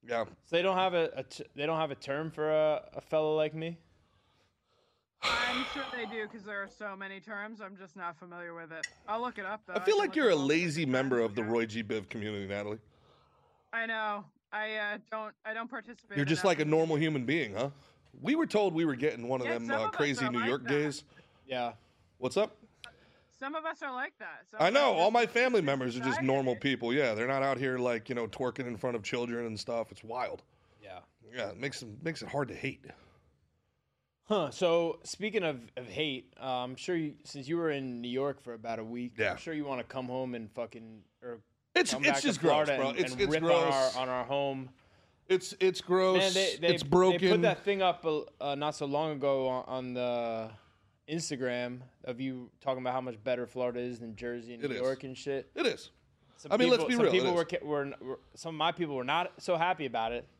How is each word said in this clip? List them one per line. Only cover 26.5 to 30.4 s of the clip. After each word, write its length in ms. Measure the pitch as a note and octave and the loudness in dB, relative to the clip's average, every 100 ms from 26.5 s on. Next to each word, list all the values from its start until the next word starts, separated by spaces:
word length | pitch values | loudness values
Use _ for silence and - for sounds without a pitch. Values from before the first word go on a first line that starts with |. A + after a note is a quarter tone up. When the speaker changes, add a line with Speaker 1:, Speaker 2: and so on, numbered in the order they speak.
| A#2 | 0
Speaker 1:
people. 380 | C#3+ B2+ A#2 | 0 0 2
Yeah, 200 | C3+ C3+ | 2 2
they're 140 | G#2+ A#2+ | 2 0
not 140 | C3+ | 2
out 140 | C3+ C3 | 2 0
here, 200 | C3+ B2+ | 0 0
like, 300 | B2 A#2 A2 | 0 0 -2
you 40 | A#2+ | -4
know, 120 | A2+ | -4
twerking 400 | - B2+ A#2+ B2 | -2 -4 -4 -8
in 80 | A2+ | -4
front 180 | C3 A#2+ | -4 -4
of 80 | |
children 420 | G2+ B2+ A#2+ A#2 A#2 | -4 -4 -2 -4 -6
and 100 | G#2+ | -8
stuff. 320 | - A#2 A2 | -4 -4 -4
It's 120 | G2+ | -10
wild. 400 | A2 A#2+ A#2+ - | -10 -6 -6 -6